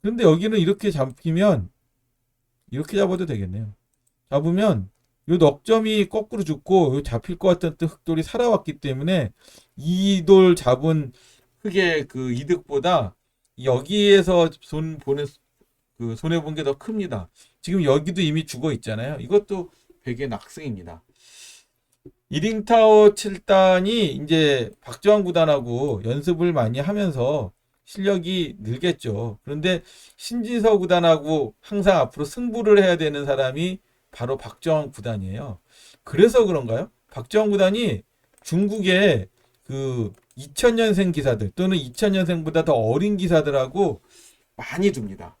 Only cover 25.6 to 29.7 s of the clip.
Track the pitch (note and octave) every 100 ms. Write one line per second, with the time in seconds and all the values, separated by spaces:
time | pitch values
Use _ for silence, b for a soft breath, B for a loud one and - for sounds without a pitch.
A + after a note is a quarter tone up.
25.6 | B2 A#2+ C#3+ G#2+ A2 C3+ D3 E3+ F3 D#3
26.6 | A2 B2 D3 G#3 G3 C3 B2 D3+ G2 _
27.6 | _ _ _ - G3 F#3+ E3 F#3 D#3 G#2+
28.6 | G#2+ B2 F3 E3 B2 G2+ A#2 G#2 - D3
29.6 | F3